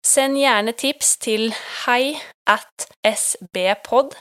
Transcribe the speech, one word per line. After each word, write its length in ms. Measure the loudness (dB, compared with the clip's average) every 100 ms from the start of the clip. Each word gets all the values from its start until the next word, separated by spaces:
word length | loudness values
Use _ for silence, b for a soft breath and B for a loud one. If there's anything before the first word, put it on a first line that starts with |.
| 2
Send 320 | 2 2 2
gjerne 320 | 2 2 0
tips 460 | -2 -4 -2 -2 -2
til 300 | -2 -2 -2 -4 -12 -6
hei 320 | 0 0 0 -4 B -4 0
at 380 | 0 -2 -14 -14 _
S 320 | 0 0 -4 -6 -8
B 140 | -2 0 0
pod 320 | 2 0 0 -6